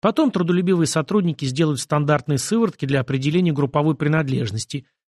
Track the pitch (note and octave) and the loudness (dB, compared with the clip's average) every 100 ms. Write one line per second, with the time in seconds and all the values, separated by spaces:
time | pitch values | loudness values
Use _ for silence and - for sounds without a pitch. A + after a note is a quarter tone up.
0 | G#3 A3+ D4 G3 E3+ F3+ F3+ F3+ D#3+ E3 | 0 2 2 2 0 2 2 2 2 0
1 | D3 G#3 E3+ D3+ C3+ C3 D#3+ C3+ - D3+ | 0 0 0 -2 -4 0 0 0 -2 0
2 | D3 D3 - C#3+ - A3+ A3+ - C3+ C#3 | 2 0 0 -4 0 0 0 -2 -2 -2
3 | B2 C3+ C3+ E3+ F3 C#3+ C#3+ D3+ D3+ D#3 | -2 -2 0 2 0 0 0 2 0 0
4 | D3 D#3 C#3 C3 A#2 G#2+ - C#3 - _ | 0 0 0 -2 -2 -6 -8 -10 -12 _
5 | _ | _